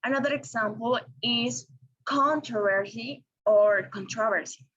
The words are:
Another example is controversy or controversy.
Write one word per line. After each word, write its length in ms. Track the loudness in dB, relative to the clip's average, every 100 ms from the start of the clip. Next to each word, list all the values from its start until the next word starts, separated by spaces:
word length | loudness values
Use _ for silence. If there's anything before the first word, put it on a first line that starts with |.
Another 280 | 0 0 0
example 640 | -2 -4 -4 -4 -4 -2 -2 -4 -8
is 440 | -2 0 -2 -4 -10 -20 _ _
controversy 1200 | -4 2 2 2 -2 0 2 2 0 -6 -10 -12 _ _
or 380 | 4 6 6 4 0
controversy. 720 | -8 -10 -2 0 0 -4 -14 -20